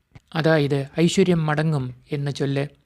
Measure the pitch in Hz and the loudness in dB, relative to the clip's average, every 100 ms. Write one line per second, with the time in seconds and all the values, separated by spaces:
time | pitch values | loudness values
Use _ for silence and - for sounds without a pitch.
0 | _ - _ 165 156 160 143 143 139 - | _ -20 _ -2 2 2 2 -2 -4 0
1 | 170 196 180 170 156 151 156 147 127 123 | 2 4 2 2 0 0 0 -2 -4 -10
2 | - 147 143 135 143 139 143 - | -10 -6 -6 -4 -4 -4 -6 -10